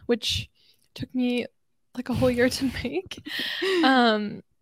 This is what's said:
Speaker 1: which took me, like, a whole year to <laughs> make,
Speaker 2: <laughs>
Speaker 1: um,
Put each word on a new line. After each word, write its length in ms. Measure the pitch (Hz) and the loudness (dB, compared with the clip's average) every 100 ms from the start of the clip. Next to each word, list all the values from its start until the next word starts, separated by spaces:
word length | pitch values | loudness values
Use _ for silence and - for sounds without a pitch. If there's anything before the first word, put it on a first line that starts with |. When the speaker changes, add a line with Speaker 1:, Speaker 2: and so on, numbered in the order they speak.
| - | -2
Speaker 1:
which 440 | 233 - - - _ _ _ _ | -2 -2 -6 -6 _ _ _ _
took 200 | - 262 | -12 -8
me, 320 | 254 247 247 - _ _ _ _ - | -2 -2 -2 -4 _ _ _ _ -12
like, 140 | 247 | -6
a 40 | |
whole 180 | 233 254 | 0 2
year 180 | 247 254 | 4 2
to 160 | - 269 | 2 -4
<laughs> 180 | - | -4
make, 440 | 240 302 - - - - - | -6 -6 -8 -14 -10 -8 -6
Speaker 2:
<laughs> 300 | - 381 370 | -4 0 2
Speaker 1:
um, 600 | 269 262 233 214 208 - - _ | 4 6 6 4 -2 -8 -16 _